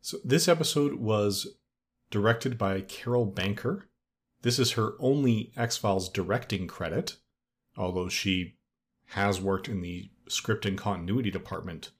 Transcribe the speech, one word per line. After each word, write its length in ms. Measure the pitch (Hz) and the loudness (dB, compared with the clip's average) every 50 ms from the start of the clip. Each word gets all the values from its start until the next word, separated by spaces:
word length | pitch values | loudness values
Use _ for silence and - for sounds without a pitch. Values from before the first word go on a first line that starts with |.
| _ | _
So 160 | - - - - | -10 -10 -8 0
this 260 | 123 131 175 - - | 2 4 4 6 6
episode 480 | 170 165 165 - - 151 143 143 143 | 4 4 4 0 2 2 2 2 0
was 500 | - 117 107 107 104 104 101 98 98 - - - _ _ _ _ _ _ _ _ _ _ _ | -2 0 2 4 4 4 2 0 -2 -6 -8 -12 _ _ _ _ _ _ _ _ _ _ _
directed 480 | - 107 98 110 117 113 - 135 120 117 | -2 2 4 4 4 4 2 -4 -2 0
by 240 | 107 98 95 98 98 | 0 0 0 -2 -4
Carol 420 | - - - - 123 123 123 120 | -8 -12 -10 -4 0 2 2 2
Banker. 640 | 101 95 - 92 101 101 - - 120 175 202 - _ _ _ _ _ _ _ _ _ _ _ - | 0 0 -2 -2 -2 -2 -2 -2 -2 -4 -4 -6 _ _ _ _ _ _ _ _ _ _ _ -2
This 160 | 120 117 135 | 0 2 2
is 140 | 127 117 - | 2 2 2
her 220 | 120 110 110 - - | 0 -2 -2 -2 0
only 540 | 139 127 139 147 139 127 117 107 - - - | 2 2 2 4 4 4 4 2 0 -6 -4
X-Files 540 | - 120 117 - - - 107 98 95 92 90 | -4 -2 -2 -2 0 0 2 2 2 0 -2
directing 580 | - - 92 85 104 123 - - 110 92 90 | -2 -4 0 0 0 -2 0 -2 -4 -4 -4
credit, 500 | 82 - - 90 82 82 143 - - - _ _ _ _ _ _ _ _ _ _ _ _ | -6 -6 -6 -6 -2 -2 -2 -4 -4 -8 _ _ _ _ _ _ _ _ _ _ _ _
although 320 | - 92 92 90 92 90 90 | -4 -4 -2 -2 -2 -4 -2
she 480 | - - - 98 92 90 90 87 - _ _ _ _ _ _ _ _ _ _ _ | -4 -2 0 2 2 0 0 -6 -10 _ _ _ _ _ _ _ _ _ _ _
has 300 | - 98 101 101 101 90 | -2 0 2 2 2 2
worked 300 | 95 98 95 92 - - | 0 0 0 0 -2 -4
in 140 | 110 95 87 | -6 -4 -4
the 260 | 87 87 90 - - _ _ _ - | -6 -8 -8 -10 -14 _ _ _ -6
script 360 | - - - - 110 - - | -6 -4 0 0 -2 0 0
and 140 | 104 95 95 | -2 -2 -2
continuity 520 | - 110 98 85 85 87 101 117 123 104 | -2 -4 -4 -2 -2 -2 -2 0 0 -2
department 600 | 92 90 - - - 82 - 92 85 80 - - _ _ | -4 -4 -8 -6 -10 -10 -8 -10 -10 -10 -14 -16 _ _